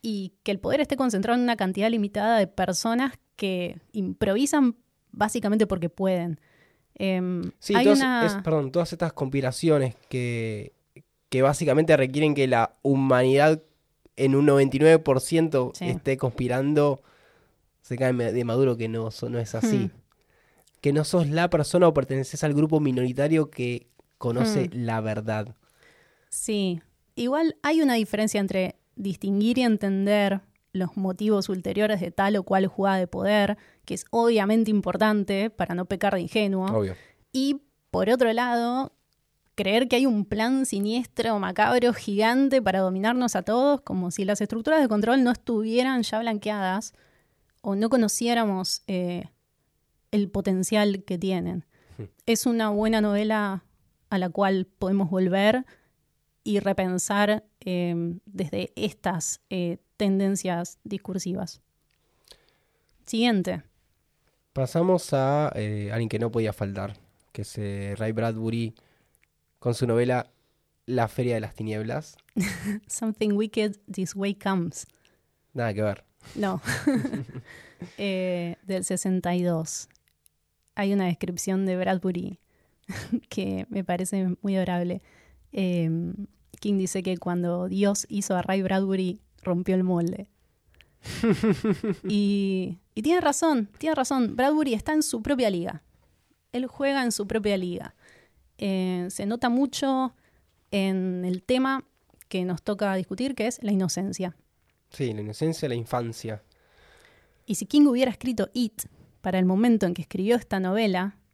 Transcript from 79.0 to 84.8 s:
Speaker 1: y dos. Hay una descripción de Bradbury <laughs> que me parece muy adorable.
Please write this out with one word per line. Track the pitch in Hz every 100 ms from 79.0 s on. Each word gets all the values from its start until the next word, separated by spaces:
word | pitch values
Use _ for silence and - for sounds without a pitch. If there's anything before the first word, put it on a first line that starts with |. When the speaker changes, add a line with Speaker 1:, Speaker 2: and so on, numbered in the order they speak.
| 196 185 175
Speaker 1:
y | 175
dos. | 175 165 165 - - _ _ _ _ _ _ _ _ -
Hay | 196
una | 202 185
descripción | 170 180 175 - 190 190
de | 185
Bradbury | 185 190 185 180 190 190 _ _ _ _ _
<laughs> | 190 - 233 -
que | - 190 190 185
me | 196
parece | 185 175 185 202 185 180
muy | 202 190
adorable. | 180 175